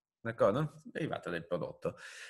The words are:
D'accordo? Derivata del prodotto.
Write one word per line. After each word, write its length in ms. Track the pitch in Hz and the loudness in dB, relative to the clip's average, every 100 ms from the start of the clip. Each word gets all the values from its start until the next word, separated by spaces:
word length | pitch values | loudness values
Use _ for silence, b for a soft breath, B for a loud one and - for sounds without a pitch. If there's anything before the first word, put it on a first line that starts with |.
| _ _ | _ _
D'accordo? 600 | 117 113 117 113 151 - | -6 4 6 6 2 -4
Derivata 480 | - - 156 - - | -10 -4 -2 -2 -2
del 160 | 85 82 | -4 -2
prodotto. 520 | 87 - - 87 - B B B | -4 -4 -4 -4 -4 B B B